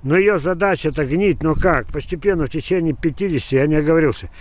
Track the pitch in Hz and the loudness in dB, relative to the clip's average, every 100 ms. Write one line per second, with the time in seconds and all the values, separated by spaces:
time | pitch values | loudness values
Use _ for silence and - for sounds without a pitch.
0 | 131 170 202 196 151 175 196 175 156 147 | 2 2 4 2 0 0 0 0 -2 -2
1 | 139 156 202 139 151 156 185 147 113 151 | -2 0 2 2 0 2 2 2 -2 -8
2 | - 147 202 185 143 156 - 185 165 139 | -8 -4 -2 0 -2 -4 -2 0 0 0
3 | 165 131 196 151 - 131 143 156 151 165 | -2 -2 -2 -2 0 0 2 2 2 2
4 | 156 113 95 - | 2 -2 -10 -16